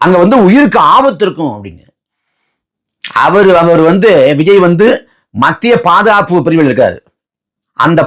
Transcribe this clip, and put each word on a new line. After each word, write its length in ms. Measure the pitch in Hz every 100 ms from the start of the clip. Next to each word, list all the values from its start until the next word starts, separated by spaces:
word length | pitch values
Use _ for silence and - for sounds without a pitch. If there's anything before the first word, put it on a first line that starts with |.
அங்க 160 | 170 180
வந்து 180 | 185 254
உயிருக்கு 340 | 185 254 269 214 151
ஆபத்து 320 | 226 269 170
இருக்கும் 280 | 196 156 151
அப்படின்னு. 300 | 104 98 85 _ _ _ _ _ _ _ _ _ _ _ _ - 107
அவரு, 260 | 147 190 190 175
அவர் 240 | 170 165
வந்து, 300 | 160 185 220 165 135 147
விஜய் 220 | 160 202
வந்து 280 | 175 170 226 - _ _ _
மத்திய 400 | 104 143 - 233 233
பாதுகாப்பு 640 | 175 180 214 208 175 175
பிரிவில் 260 | 156 160 143
இருக்காரு, 280 | 123 104 85 _ _ _ _ _ _ _ -
அந்த 240 | 147 160